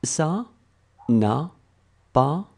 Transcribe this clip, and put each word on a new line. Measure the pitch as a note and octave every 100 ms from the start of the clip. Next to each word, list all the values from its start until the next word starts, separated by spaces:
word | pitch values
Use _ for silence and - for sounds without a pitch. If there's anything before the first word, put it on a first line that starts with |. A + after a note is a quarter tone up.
Ça | - - D#3 F#3+ A#3+ _ _ _ _ _ -
n'a | A#2 G#2 A#2+ E3+ _ _ _ _ _ _
pas | B2+ C3 E3 G3+